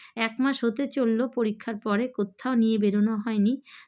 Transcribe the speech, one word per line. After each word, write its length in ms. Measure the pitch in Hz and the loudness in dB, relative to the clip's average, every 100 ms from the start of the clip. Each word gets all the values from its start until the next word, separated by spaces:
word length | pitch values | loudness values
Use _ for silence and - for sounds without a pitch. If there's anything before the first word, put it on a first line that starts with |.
| - - | -14 -6
এক 180 | 226 226 | -6 0
মাস 180 | 269 262 | -2 0
হতে 220 | 233 226 277 | -2 -2 -4
চললো, 380 | 277 233 226 254 | 0 0 2 0
পরীক্ষার 480 | 247 220 214 - 214 | 0 -2 -2 -8 -8
পরে 280 | 214 202 254 | -2 -2 -2
কোথাও 460 | 233 196 - 254 | -4 -6 -4 -2
নিয়ে 220 | 240 226 220 | 2 2 2
বেরোনো 360 | 202 208 214 214 | 2 4 2 0
হয়নি। 380 | 226 214 202 277 - - | -2 2 2 0 -8 -20